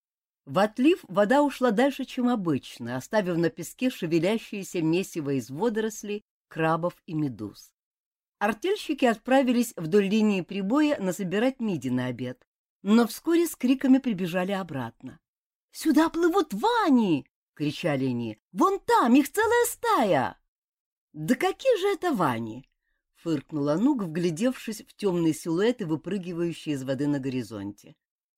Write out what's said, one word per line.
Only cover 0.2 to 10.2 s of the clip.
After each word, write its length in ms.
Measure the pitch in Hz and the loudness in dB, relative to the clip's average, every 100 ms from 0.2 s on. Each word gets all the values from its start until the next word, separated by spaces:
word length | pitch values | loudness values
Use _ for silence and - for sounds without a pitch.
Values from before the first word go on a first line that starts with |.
| _ _ | _ _
В 140 | - 151 | -6 0
отлив 440 | 214 - 277 359 - | 0 2 2 2 0
вода 320 | 190 208 277 | 0 4 4
ушла 300 | 285 - 247 | 2 2 0
дальше, 340 | 202 277 269 | 2 2 0
чем 240 | 254 - 240 | -8 -2 0
обычно, 680 | 226 170 131 - - 117 131 | 0 0 -2 -4 -12 -8 -8
оставив 420 | - 220 180 170 | -2 -2 0 2
на 100 | 165 | 0
песке 400 | 170 165 - 254 | -2 -12 -4 -4
шевелящееся 920 | - 165 165 180 226 - 202 180 180 | -2 0 2 2 0 -4 -10 -8 -2
месиво 480 | 160 175 190 175 143 | 0 0 -2 -6 -2
из 180 | 135 120 | -2 -4
водорослей, 800 | 139 240 214 220 - 202 208 - _ _ | -4 -2 -2 -4 -6 -8 -8 -10 _ _
крабов 440 | - 160 165 175 - - | -2 0 2 -2 -6 -8
и 80 | |
медуз. 580 | 156 147 107 104 - - _ _ _ _ _ _ - | -4 -4 -4 -10 -12 -20 _ _ _ _ _ _ -6
Артельщики 680 | 202 220 349 415 - 277 240 | -4 -2 -2 -4 -4 0 0
отправились 680 | 226 - 269 254 240 233 - | 0 2 2 4 2 -2 -4
вдоль 300 | 156 208 196 | 0 2 4
линии 320 | 220 | 4